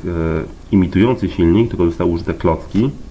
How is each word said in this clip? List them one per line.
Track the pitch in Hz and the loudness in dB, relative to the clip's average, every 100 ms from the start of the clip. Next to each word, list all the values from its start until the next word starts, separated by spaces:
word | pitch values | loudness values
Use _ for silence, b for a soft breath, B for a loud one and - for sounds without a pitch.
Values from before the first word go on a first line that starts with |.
| 90 | -4
e, | 85 82 80 - - - | -4 -2 -2 -6 -10 0
imitujący | 101 90 92 113 127 95 | 2 2 4 2 2 -2
silnik, | - 85 92 117 | 2 4 4 2
tylko | 90 85 | 2 0
zostały | 82 87 | 0 -2
użyte | 85 85 | -2 -4
klocki, | - 87 80 - 98 131 143 - | -2 0 -2 -2 -2 -2 -2 -12